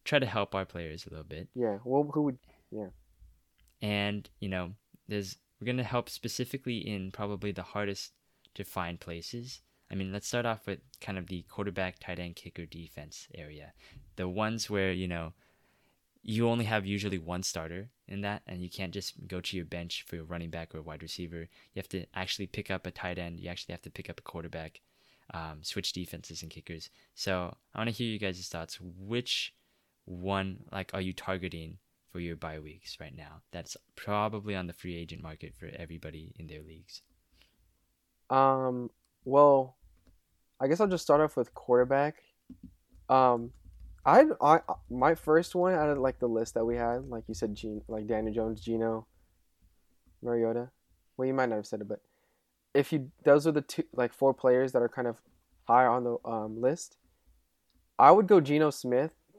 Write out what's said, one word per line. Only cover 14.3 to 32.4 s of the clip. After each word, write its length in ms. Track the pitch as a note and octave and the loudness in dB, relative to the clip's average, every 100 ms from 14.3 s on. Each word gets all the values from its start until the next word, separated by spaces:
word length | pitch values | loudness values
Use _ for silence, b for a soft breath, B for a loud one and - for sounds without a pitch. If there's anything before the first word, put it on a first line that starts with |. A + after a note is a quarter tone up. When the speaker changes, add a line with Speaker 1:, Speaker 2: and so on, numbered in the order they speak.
| F#2 G#2+ A2+ - | -2 -2 -2 -2
Speaker 1:
where, 240 | G2+ F#2+ | 0 2
you 160 | F2+ F#2 | 0 -4
know, 240 | E2+ D#2+ - _ _ _ _ _ _ _ _ | -4 -8 -12 _ _ _ _ _ _ _ _
you 240 | - A2 A#2 | -6 0 2
only 180 | A#2 A2 | 2 0
have 180 | A2 | -2
usually 320 | G2 G2+ G2+ F#2 | -2 -4 -2 -4
one 240 | D#2+ F2+ | -4 -6
starter 460 | - E2+ D#2+ F2 A2+ _ - | -4 -6 -8 -10 -12 _ -12
in 140 | G2 | -8
that, 220 | G2+ G#2 - | -6 -6 -8
and 140 | F2+ | -10
you 60 | F2+ | -10
can't 240 | - F#2 | -8 -8
just 340 | G2 - - F#2 | -8 -10 -12 -10
go 140 | F2+ | -8
to 160 | - F#2+ | -6 -6
your 80 | |
bench 400 | D#2+ F2 E2+ - - | -6 -8 -8 -10 -10
for 100 | E2+ | -12
your 100 | D#2+ | -8
running 240 | E2+ E2 | -8 -8
back 240 | E2 E2 | -8 -10
or 80 | D#2+ | -12
wide 200 | D#2 D2+ | -12 -12
receiver. 460 | D#2+ - E2+ E2+ E2 b b | -12 -10 -10 -10 -12 b b
You 40 | F#2+ | -14
have 80 | - | -8
to 160 | F#2+ - | -10 -8
actually 320 | F#2+ F#2 - F#2+ | -8 -6 -6 -6
pick 240 | - - | -8 -6
up 160 | F#2 F#2 | -6 -6
a 40 | |
tight 280 | - F#2 F2 | -8 -8 -6
end. 220 | E2+ E2+ | -8 -10
You 80 | F2 | -10
actually 240 | F2 - | -10 -12
have 100 | F2 | -14
to 80 | E2 | -14
pick 200 | - F2 | -14 -14
up 100 | - | -14
a 20 | |
quarterback, 580 | - E2+ E2 E2 D#2+ - _ _ _ _ - | -12 -12 -10 -10 -12 -16 _ _ _ _ -14
um, 280 | E2+ D#2+ D2+ | -12 -10 -10
switch 300 | D2+ G2+ F#2+ | -8 -6 -6
defenses 500 | F#2 F2 E2 - D#2+ | -6 -8 -12 -12 -14
and 80 | D#2+ | -14
kickers. 400 | E2 - D#2+ - _ _ | -14 -14 -14 -14 _ _
So 420 | - - F#2 F2 - _ | -8 -4 -2 -4 -10 _
I 40 | G2+ | -6
wanna 120 | A#2 | -4
hear 140 | A2 A#2 | -4 -4
you 120 | G#2+ | -4
guys' 280 | G2+ F2+ - | -4 -6 -10
thoughts. 300 | E2 E2 - | -10 -10 -12
Which 720 | F#2 F2 G2 A#2+ B2 - - - _ _ _ _ | -14 -14 -6 -4 -2 -4 -4 -12 _ _ _ _
one, 600 | - F2+ F#2+ G2 F#2+ F2+ - | -14 -6 -2 -2 -2 -6 -10
like, 220 | F#2+ F#2 | -8 -6
are 80 | G2 | -4
you 120 | F#2 | -4
targeting 640 | F#2 - F#2+ F2 E2 D#2+ F2+ _ _ _ | -4 -6 -4 -6 -8 -12 -16 _ _ _
for 80 | F2+ | -8
your 160 | F2 | -8
bye 220 | D#2+ | -8